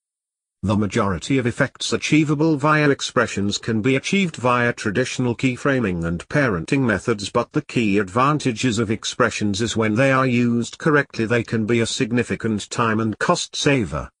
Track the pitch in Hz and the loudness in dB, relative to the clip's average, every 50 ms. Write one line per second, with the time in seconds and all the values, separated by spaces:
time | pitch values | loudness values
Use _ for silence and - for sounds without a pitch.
0 | _ _ _ _ _ _ _ _ _ _ _ _ - 95 107 101 107 101 - 117 | _ _ _ _ _ _ _ _ _ _ _ _ -2 0 0 0 0 0 0 0
1 | 104 98 92 80 - - 139 131 117 120 - - - - - - - - 117 110 | 0 0 -2 -4 -2 -2 -2 0 0 0 0 0 -2 -2 -2 -6 -6 -4 -4 -2
2 | - - 156 151 160 143 156 143 156 165 156 135 131 151 151 151 147 143 135 - | -2 2 2 4 4 2 2 0 2 2 0 2 2 2 2 4 4 2 2 0
3 | - - - 127 113 104 - 104 101 101 104 - - - 113 110 101 131 131 135 | -2 -4 0 0 0 0 0 -2 -2 -2 -2 -4 -4 -2 -2 0 0 0 0 0
4 | - - - 196 196 170 - - 113 127 120 123 120 120 120 - - 110 92 120 | 0 0 0 0 0 0 -2 -2 0 0 2 2 2 0 -2 -2 -4 -2 0 0
5 | 127 - - - 127 123 113 - - 131 123 120 - 147 135 131 113 98 90 85 | -2 -2 -2 -2 -2 -2 -2 0 -2 -2 -2 0 0 0 0 2 0 0 -2 -2
6 | 82 85 87 - - - - 151 143 123 98 82 78 - 147 139 131 117 104 - | -2 -2 -4 -4 -6 -4 -2 0 2 2 0 -2 -2 -2 0 0 2 2 0 0
7 | - - 113 104 - - - 120 117 - - 151 - - - 131 113 104 95 104 | 0 -2 -2 -2 -2 -4 -2 -2 -2 0 -2 -4 -4 -2 -2 0 2 2 2 2
8 | 107 90 90 120 131 143 151 139 - 135 117 104 - 127 107 113 117 98 113 101 | 0 0 0 0 2 2 2 0 0 -2 -2 0 0 0 2 2 0 0 -2 -4
9 | - - - - 123 110 - - 104 104 101 98 120 107 - 110 110 110 104 110 | -4 -4 0 0 0 0 0 0 -2 -2 -2 0 -2 -2 -2 0 0 0 2 2
10 | 135 135 135 131 131 131 120 120 123 120 117 117 117 - - - - 170 147 143 | 2 2 4 2 2 2 2 2 2 2 2 0 -2 -4 -6 -4 0 2 2 2
11 | 135 - - - 113 107 120 120 110 - 120 113 110 104 117 117 113 - - - | 2 0 -2 -4 -2 0 0 0 0 0 -2 -2 0 2 2 2 0 0 -2 -2
12 | 131 107 117 123 113 - 101 - - 113 110 101 - - - - 120 113 110 110 | -2 0 0 0 0 -2 -4 -4 -2 -2 -2 -2 -4 -6 -4 -2 0 2 2 2
13 | 113 110 101 - - - 175 156 - - - - - 147 139 131 104 76 76 69 | 0 -2 -2 -2 0 0 0 0 -2 -6 -6 -2 0 2 2 2 0 -2 -4 -8
14 | 62 - _ _ | -8 -10 _ _